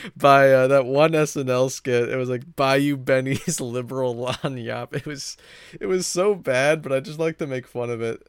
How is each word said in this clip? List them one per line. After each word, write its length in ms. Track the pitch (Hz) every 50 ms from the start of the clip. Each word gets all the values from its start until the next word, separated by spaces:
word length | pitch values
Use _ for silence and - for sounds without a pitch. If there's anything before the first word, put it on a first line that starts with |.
| - 196 - -
by, 340 | 147 143 139 139 139 135
uh, 160 | 135 131 131 131
that 180 | 139 139 127
one 300 | 123 135 143 156 160 165
S 220 | 156 156 147 - 147
N 120 | 135 127
L 200 | 127 127 131 131
skit. 400 | - - - 135 123 120 120 113
It 80 | 127 131
was, 100 | 127 123
like, 300 | 127 120 127 175 - -
Bayou 400 | 139 135 135 143 143 147 143 135
Benny's 640 | 127 143 135 131 131 131 135 - - - 160 -
<laughs> 0 |
liberal 520 | 139 120 117 127 123 120 135 135 127 127 117
lawn 440 | 120 123 123 - - - 147 135 123
yap. 360 | 113 117 117 117 123 - -
It 120 | 143 -
was, 320 | 147 147 127 - - - - - - - - - - - -
it 60 | -
was 220 | 196 185 185 170 -
so 280 | - 175 185 208 208
bad, 460 | 175 - 139 127 127 135 147 160 160
but 100 | 147 131
I 80 | 135 135
just 200 | 135 147 151 156
like 180 | 165 165 160 -
to 100 | 165 139
make 200 | 131 127 123 -
fun 220 | - 120 120 120
of 120 | 120 113
it. 260 | 117 113 - - _